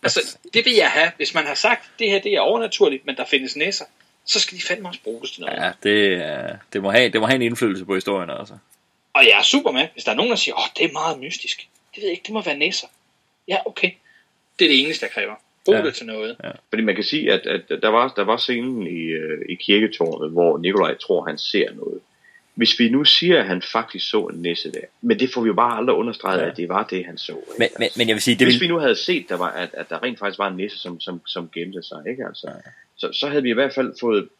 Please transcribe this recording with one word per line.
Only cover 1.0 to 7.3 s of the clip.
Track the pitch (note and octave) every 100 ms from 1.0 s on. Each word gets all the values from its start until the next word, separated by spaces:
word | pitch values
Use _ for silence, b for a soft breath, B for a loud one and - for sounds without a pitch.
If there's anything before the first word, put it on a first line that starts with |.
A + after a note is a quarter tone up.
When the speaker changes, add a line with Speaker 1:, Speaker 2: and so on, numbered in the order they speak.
| E3 -
Speaker 1:
Hvis | C#3+
man | E3+ D3
har |
sagt, | C#3+ G#3+ A#3 - -
"Det | A3
her, | G3
det | G#3
er | F#3
overnaturligt, | A2+ A#3 A3+ - F#3 C3+ -
men | C3
der |
findes | B2 C#3+ C3 C#3+
nisser," | E3+ F#3+ - _ _ _ -
så | G#3
skal | - F#3
de |
fandme | - F3+ F#3
også | F3+
bruges | G#2+ A#2 -
til | -
noget. | - -
Speaker 2:
Ja, | F2 -
det, | G#2 G#2 G2+
øh, | F2+ D#2 C#2+ - D#2+ _
det | G2+
må | G2
have, | A2 B2
det | A2
må |
have | A2